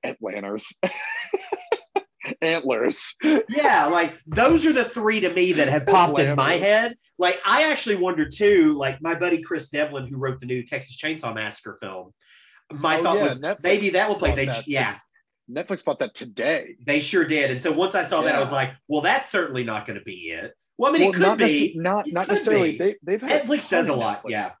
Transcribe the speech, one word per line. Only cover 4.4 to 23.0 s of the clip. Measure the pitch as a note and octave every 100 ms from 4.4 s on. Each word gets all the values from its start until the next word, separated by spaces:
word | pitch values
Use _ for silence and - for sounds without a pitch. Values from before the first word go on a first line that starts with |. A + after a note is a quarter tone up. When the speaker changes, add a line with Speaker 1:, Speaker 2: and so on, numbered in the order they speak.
| B3+ D#4+
Speaker 2:
are | D#4
the | C4
three | A#3 - A3 A3
to | F#3
me | F3 F3+
that | D#3+ C3+
have | D3
popped | C3+ F#3+ E3+ C#3+
in | C#3+ C#3
my | C3+
Speaker 1:
Atlanta's. | E3+
Speaker 2:
head. | F#3+ G#3+ A#3 A#3 _ -
Like, | F3+ F3
I | G3 B3+ D#4
actually | C#4+ A#3 G3+
wonder | F3+ E3 C#3+
too, | - G#3 G3 D#3 D3
like, | C3+ C3
my | D#3+
buddy | E3 F3 E3
Chris | - D#3+ C3+
Devlin, | D3 D3+ C#3+ B2+
who | C3
wrote | C3+ C3
the | B2
new | B2+
Texas | A#2+ C3+ C3 -
Chainsaw | D#3 D#3 A#2+
Massacre | A2 G#2+ - G#2+ -
film, | G2+ F#2+ A2 _ _ - _ _ _
my | D3 D#3+ D#3+
Speaker 1:
Oh, |
Speaker 2:
thought | F3 G3
Speaker 1:
yeah, |
Speaker 2:
was | G3 B2+
Speaker 1:
Netflix | D3 G3+
Speaker 2:
maybe | F3 G3+ G3+
that | F3+ G#3+
will | G3+
play. | E3
Speaker 1:
bought | C3
Speaker 2:
They | C3+
Speaker 1:
that | A#2 A#2+
Speaker 2:
yeah. | C3+ A2 G2 _ _ _ _ -
Speaker 1:
Netflix | B2+ F#3 F#3+
bought | - C#3
that | B2
today. | - C3 G2+ B2 D#3 - - B2+
Speaker 2:
They | D3
sure | C3 F#3+ D3+
did. | D3+ C3+
And | B2+
so | D#3+
once | D3+ F#3
I | F#3+
saw | E3+ E3
that, | D#3
I | C#3+
was | C3+
Speaker 1:
Yeah. | C#3
Speaker 2:
like, | C3 - _
"Well, | D3+
that's | E3 C4 C4
certainly | G3+ D#3+ C3
not | A#2 A2 A2+
gonna | G2+
be | G#2 F2+ E2
it." | E2 - _ _ -
Well, | C4+
I |
mean, | -
Speaker 1:
Well, | G3
Speaker 2:
it |
could | F3+
Speaker 1:
not | G3 A3
Speaker 2:
be. | D#3+ D3 D3+ E3
Speaker 1:
necess-, |
not, | E3+ G#3 -
Speaker 2:
It |
Speaker 1:
not | F3 F#3+
Speaker 2:
could |
Speaker 1:
necessarily. | G3+ G#3+ G#3 E3+
Speaker 2:
be. | D3
Speaker 1:
They, | F#3 G3+